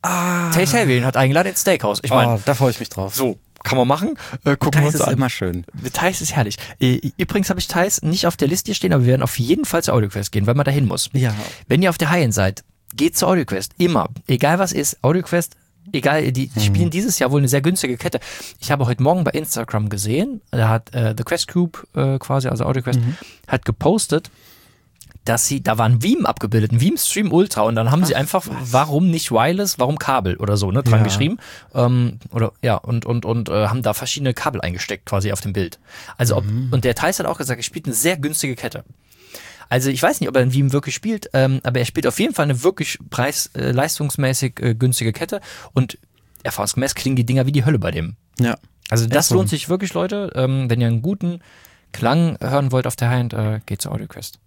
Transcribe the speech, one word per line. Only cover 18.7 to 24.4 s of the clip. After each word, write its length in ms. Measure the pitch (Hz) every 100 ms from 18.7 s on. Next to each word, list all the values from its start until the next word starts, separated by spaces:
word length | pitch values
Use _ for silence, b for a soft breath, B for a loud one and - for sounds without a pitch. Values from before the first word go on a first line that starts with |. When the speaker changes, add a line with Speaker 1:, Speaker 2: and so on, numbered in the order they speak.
Speaker 2:
habe 140 | 143 120
heute 160 | 123
Morgen 200 | 131 180
bei 80 | 151
Instagram 580 | 147 156 - 113 107 104
gesehen, 500 | 101 104 131 254 240 _
da 180 | 120 110
hat, 240 | 113 -
äh, 200 | 123 113 110
The 80 |
Quest 220 | 117 170 -
Cube, 300 | 180 175 - -
äh, 240 | - 135 135
quasi, 300 | - 135 127
also 160 | 120
AudioQuest, 360 | - 131 123 127
Speaker 1:
Mhm. 160 | 117 170 B B -
Speaker 2:
hat 200 | 131 -
gepostet, 640 | - - 214 - 156 - b